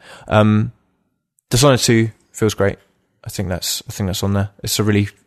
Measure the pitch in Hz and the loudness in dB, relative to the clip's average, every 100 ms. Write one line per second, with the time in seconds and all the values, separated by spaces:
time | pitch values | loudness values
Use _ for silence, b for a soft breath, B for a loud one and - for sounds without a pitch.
0 | B B - 110 107 107 117 - _ _ | B B -2 2 4 2 0 -8 _ _
1 | _ _ _ _ _ 127 143 127 - 113 | _ _ _ _ _ 2 4 4 2 2
2 | 113 - _ - 110 - 98 - _ _ | 0 -4 _ -4 -2 0 -2 -4 _ _
3 | _ _ - - 92 90 - - - - | _ _ -12 -8 -6 -6 -6 -8 -10 -6
4 | 98 90 98 101 98 - 117 - 107 104 | -4 -4 -2 -2 -2 -6 -6 -2 2 2
5 | 101 - | 0 -6